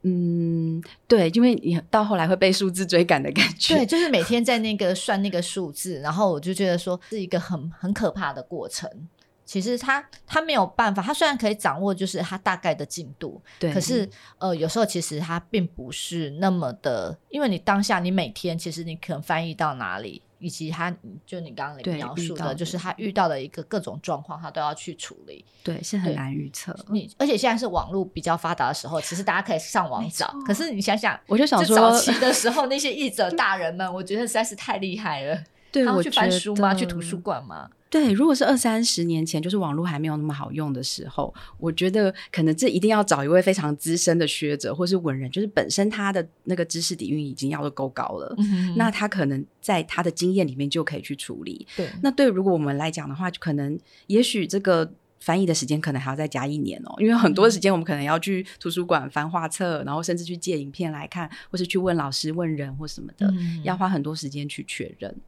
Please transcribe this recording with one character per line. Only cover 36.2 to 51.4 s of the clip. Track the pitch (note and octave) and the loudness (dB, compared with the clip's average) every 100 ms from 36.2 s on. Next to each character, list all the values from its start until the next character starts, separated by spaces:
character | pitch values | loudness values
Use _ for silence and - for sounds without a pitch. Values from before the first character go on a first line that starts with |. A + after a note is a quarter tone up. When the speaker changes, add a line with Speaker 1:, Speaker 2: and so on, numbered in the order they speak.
| F#3 | 2
Speaker 2:
书 | F3+ F#3+ G#3 | 2 0 2
吗？ | G3+ | 4
Speaker 1:
我 | |
觉 | F#3+ | 4
得 | |
Speaker 2:
去 | F3+ | 0
图 | F3 | -4
书 | E3+ F3 | -6 -6
馆 | F3 C#3 C3+ | -4 -6 -8
吗？ | D#2 C#2 _ _ | -14 -16 _ _
Speaker 1:
对， | D#4+ C#4 | 2 4
如 | G3 D#4 | 6 6
果 | |
是 | C4+ D4 | 6 4
二 | C4+ | 4
三 | A#3+ A3 | 4 2
十 | A#3 - | 0 0
年 | E3+ D#3+ D#3+ | 0 0 0
前， | D#3+ | -2
就 | E3 | 0
是 | G3+ | -2
网 | E3 | 0
络 | D3 F3 | -2 -2
还 | D3 | -2
没 | D#3+ | -2
有 | D3+ | -2
那 | |
么 | D3+ | -2
好 | C#3+ C#3+ | -4 -6
用 | C#3+ D3+ | -6 -4
的 | C3 | -4
时 | - - - | -4 -8 -6
候， | - C#3 - - - | -4 -4 -6 -18 -6
我 | E3 | -4
觉 | D#3+ F#3 | 0 2
得 | G3+ G3+ F#3+ - | 4 2 0 -8
可 | - | 2
能 | D#3+ D#3 | 2 4
这 | B3+ | 4
一 | F3 | 4
定 | G3+ | 4
要 | G#3+ | 4
找 | G3+ C#3+ | 4 4
一 | C#3 | 6
位 | F3+ | 6
非 | F#3 | 6
常 | F#3+ D3+ D3 | 2 0 -2
资 | D#3+ E3+ | 0 2
深 | - E3 | 4 4
的 | D#3 | 2
学 | - D3+ C#3+ | 0 -2 -2
者 | A2 | -4
或 | D3 F3 | -2 0
是 | F#3 | 0
文 | E3 C3+ | 0 -2
人， | C3 | -4
就 | F3+ | -4
是 | G#3 | 0
本 | F#3 F#2 | 0 0
身 | - G3+ | 2 0
他 | G#3+ G3 | 0 -2
的 | F#3+ E3 _ - | 0 -4 _ -4
那 | F3+ | -2
个 | |
知 | E3 E3 | -2 -2
识 | E3+ F3+ | -4 -4
底 | - | -4
蕴 | D3+ | -2
已 | C#3+ | -4
经 | C3 C3+ | -4 -4
要 | D3 D3 | -2 -6
够 | C#3 C3+ | -4 -6
高 | - A#2+ | -4 -6
了， | - C#2 A#3 | -6 -8 -2
Speaker 2:
嗯 | G#3 | 2
哼 | F#3 F#3 | 2 0
哼。 | F3 | 2
Speaker 1:
那 | A3+ | 0
他 | G#3 G#3 | 0 -2
可 | G3+ C#3+ | 0 0
能 | C3+ - _ | -2 -6 _
在 | - F#3 | -2 -2
他 | E3 - | 0 -2
的 | E3+ | -2
经 | E3 F3 | 0 2
验 | F#3+ D#3+ | 2 2
里 | B2+ | 0
面 | C#3+ | -2
就 | D#3+ | -2
可 | D#3 C#3+ | -4 -6
以 | |
去 | - C#3 | -8 -10
处 | - - | -10 -10